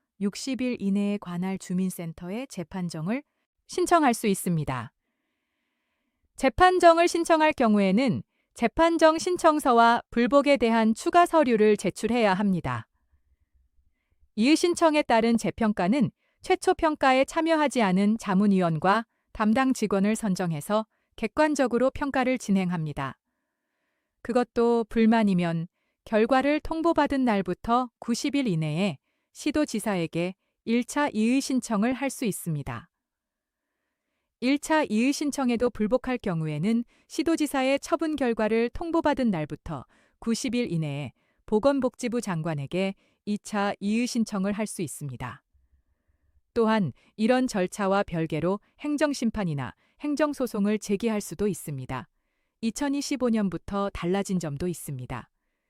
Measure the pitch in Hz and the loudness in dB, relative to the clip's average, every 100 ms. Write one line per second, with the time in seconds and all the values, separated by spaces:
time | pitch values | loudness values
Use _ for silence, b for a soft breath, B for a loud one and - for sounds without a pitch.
0 | _ - 196 - 277 247 254 240 196 196 | _ -6 -6 -4 -8 -4 -4 -2 -2 0
1 | 202 202 - 175 190 190 - 180 185 185 | -2 -4 -6 -6 -4 -6 -4 -2 -2 -4
2 | 165 - 180 214 269 - 165 190 175 160 | -12 -10 -10 -10 -10 -12 -10 -6 -6 -6
3 | 165 262 - _ _ _ _ - 349 339 | -4 -6 -6 _ _ _ _ -4 2 4
4 | 277 226 220 196 190 165 143 127 113 _ | 4 2 0 0 0 -2 -2 -6 -8 _
5 | _ _ _ _ _ _ _ _ _ _ | _ _ _ _ _ _ _ _ _ _
6 | _ _ _ - 262 - 370 370 339 330 | _ _ _ -2 0 4 4 8 8 8
7 | 349 339 339 320 311 302 233 208 196 196 | 4 2 2 4 4 2 2 4 4 2
8 | 269 120 - _ _ - 233 - 339 330 | 2 -2 -8 _ _ -4 -4 2 2 6
9 | 320 320 370 359 330 302 285 233 233 240 | 4 4 -2 2 2 2 4 6 6 4
10 | - 233 240 285 277 277 233 226 220 226 | -2 -2 4 4 4 2 4 2 2 0
11 | 339 349 349 330 277 220 214 214 214 - | 2 4 6 4 4 4 4 4 0 -4
12 | 220 240 214 185 208 175 139 120 - _ | -2 2 2 2 0 0 -2 -6 -8 _
13 | _ _ _ _ _ _ _ _ _ _ | _ _ _ _ _ _ _ _ _ _
14 | _ _ _ - 247 311 349 330 330 302 | _ _ _ 0 2 4 2 2 2 2
15 | 294 226 226 233 185 - 220 214 180 285 | 2 2 4 2 0 -2 -2 0 0 2
16 | 175 _ _ _ - 370 - 359 320 302 | 0 _ _ _ -2 0 2 2 0 2
17 | 269 262 277 330 320 311 294 247 196 180 | 2 4 2 0 2 2 2 2 2 2
18 | 208 226 - 185 208 190 175 156 185 214 | 2 0 0 2 4 4 2 2 2 2
19 | - _ _ - 214 233 262 254 208 196 | 0 _ _ -2 0 2 2 0 0 0
20 | 202 220 214 180 175 151 - 214 220 _ | 0 0 -2 -2 -2 -4 -2 -2 -2 _
21 | _ - 220 - 311 285 254 233 262 - | _ -8 -6 0 0 2 0 2 0 0
22 | 285 262 254 254 - 196 180 175 156 143 | -4 -2 0 -2 0 0 0 -4 -6 -6
23 | 135 - _ _ _ _ _ _ _ _ | -8 -10 _ _ _ _ _ _ _ _
24 | _ _ - 240 247 - 233 233 226 226 | _ _ -2 -2 0 0 2 2 0 2
25 | 220 233 208 180 170 165 170 _ _ _ | 4 4 2 2 0 -4 -8 _ _ _
26 | - 220 226 262 277 302 - 320 330 320 | -2 0 2 2 2 -2 -2 -2 0 2
27 | 285 277 247 202 185 175 - 240 247 _ | 0 0 0 0 -2 -6 0 0 0 _
28 | - 240 294 277 247 160 156 151 196 135 | -6 -4 -2 -2 0 -2 -2 -2 -2 -4
29 | _ _ _ - - 302 302 220 220 190 | _ _ _ -8 -4 -2 -2 -2 -2 -2
30 | 165 165 175 - _ _ - 233 240 294 | -2 -4 -6 -8 _ _ -2 -2 0 -2
31 | 294 214 220 269 - 254 - 208 233 247 | -2 0 2 0 0 -4 -2 -2 0 -2
32 | 277 - 226 - 170 147 135 117 - _ | -6 -4 -4 -4 -6 -6 -6 -10 -14 _
33 | _ _ _ _ _ _ _ _ _ _ | _ _ _ _ _ _ _ _ _ _
34 | _ _ _ - 247 285 - 311 277 214 | _ _ _ -6 -2 -2 0 0 2 0
35 | 262 277 294 269 247 233 247 - 214 254 | 0 0 -4 -2 -2 0 -2 0 0 0
36 | 262 247 202 165 156 151 196 233 - b | -2 -6 -4 -4 -4 -2 0 -2 -4 b
37 | b - 330 320 302 277 262 277 - 320 | b -4 0 0 0 0 0 0 -2 -2
38 | 320 302 247 226 214 226 240 - 339 330 | -2 -2 -2 0 0 0 -2 -4 -2 0
39 | 311 277 240 170 151 147 - 143 - b | 0 0 0 -2 -4 -8 -10 -12 -12 b
40 | b b 233 226 262 240 240 165 151 143 | b b -4 -4 -2 -2 -2 -4 -4 -6
41 | 139 _ _ _ - 214 277 277 254 - | -10 _ _ _ -4 0 2 2 -2 -4
42 | 240 240 214 165 165 151 139 180 190 196 | -4 -4 -4 -4 -4 -6 -6 -4 -4 -6
43 | _ _ - 208 - 208 202 - 202 220 | _ _ -8 -6 -6 -4 -4 -4 -2 -2
44 | 240 233 220 202 190 208 214 - 156 - | -2 -2 -4 -2 -4 -4 -6 -6 -8 -8
45 | 143 120 127 - _ _ _ _ _ _ | -12 -10 -12 -14 _ _ _ _ _ _
46 | _ _ _ _ _ 240 220 220 160 b | _ _ _ _ _ 0 2 2 0 b
47 | b - 220 254 254 202 185 - 196 196 | b -2 2 2 2 -2 -4 -2 0 0
48 | 202 170 160 151 165 202 _ _ 294 294 | -2 -4 -4 -2 -2 -4 _ _ -6 -2
49 | 302 269 226 220 180 143 117 - _ _ | -2 0 -4 -4 -4 -4 -8 -12 _ _
50 | 294 285 302 277 247 208 202 214 - 202 | -6 -2 -2 -2 -6 -2 -2 -2 -4 -4
51 | 233 214 - 160 208 165 - 139 131 131 | -2 -4 -6 -4 -4 -4 -8 -12 -8 -10
52 | - _ _ _ _ - 226 - 285 285 | -10 _ _ _ _ -6 -6 -4 -4 -4
53 | - 262 247 220 196 165 - 202 202 - | -4 -2 0 0 -2 -4 -8 -6 -6 -4
54 | 170 196 196 185 165 143 180 165 - 131 | -2 -2 -2 -4 -4 -6 -6 -6 -10 -12
55 | 127 120 - _ _ _ _ | -10 -12 -12 _ _ _ _